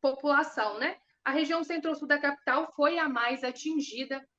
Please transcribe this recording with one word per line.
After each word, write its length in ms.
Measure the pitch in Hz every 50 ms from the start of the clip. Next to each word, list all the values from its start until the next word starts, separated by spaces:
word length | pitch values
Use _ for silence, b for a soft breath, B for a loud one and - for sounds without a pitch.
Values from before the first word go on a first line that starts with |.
população, 760 | - 277 262 269 - 294 277 285 311 311 - - 220 214 202 214
né? 180 | 254 320 381 - _ _ _ _ _
A 60 | 262
região 340 | 269 302 311 285 330 330 330
centro-sul 440 | - 339 330 302 320 311 302 302 -
da 100 | 294 285
capital 560 | 294 285 285 - _ - 262 277 320 - -
foi 220 | - 285 294 339 339
a 100 | 320 294
mais 360 | 262 233 233 240 262 254 -
atingida. 800 | 262 262 - - 311 320 302 285 285 - 240 269 - 269 269 262 _ _